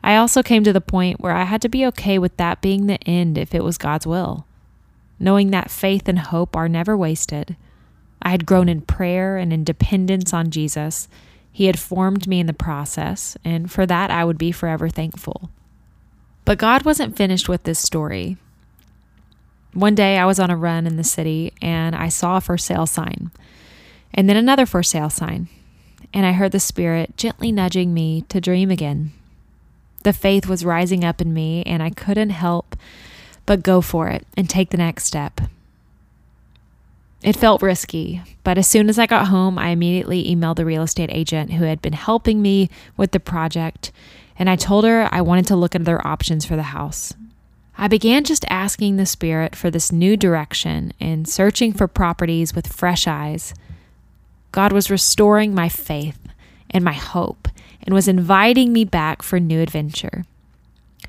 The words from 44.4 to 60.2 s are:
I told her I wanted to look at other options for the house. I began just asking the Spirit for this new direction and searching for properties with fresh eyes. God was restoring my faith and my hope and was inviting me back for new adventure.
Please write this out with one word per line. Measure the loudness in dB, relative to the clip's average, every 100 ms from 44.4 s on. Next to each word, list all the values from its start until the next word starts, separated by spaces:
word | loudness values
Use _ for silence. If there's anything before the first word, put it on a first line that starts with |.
| 0
I | 2
told | 4 4
her | 6 4 2
I | 0
wanted | 4 4 4
to | 2
look | 2
at | 0
other | 0 0 -2
options | -4 -2 -2 -2
for | -4
the |
house. | -4 -8 -8 -8 -12 -14 -20 _ _ _ _ -4
I | 2
began | 2 4 2 2
just | -2 -2
asking | -4 -4 -2 0 2
the | 0
Spirit | -2 -2 -2 -2 -2
for | -4
this | -2 0
new | 2 4 4
direction | 4 2 -2 -6 -4 -4 -6 -6
and | -4 -4 -4
searching | 2 2 2 -2
for | 0 0
properties | 0 -2 0 -2 0 0
with | -2 -6
fresh | -2 -2 0 -2
eyes. | -2 -6 -8 -10 -16 -20 -20 _ _ _ _ _ _ _
God | 0 2
was | 2 2
restoring | 0 0 4 6 6 4 0
my | -2
faith | -4 -8 -6 -6 -8 -16 -20 -20 _ -2
and | 0
my | 0
hope | -2 -6 -4 -4 -4 -8 -8 -20 -16
and | 0 2
was | 4
inviting | 2 4 6 6 6 6
me | 4 2
back | 0 -2 -4
for | -2 0
new | 2 0
adventure. | 0 -2 -6 -6 -8 -10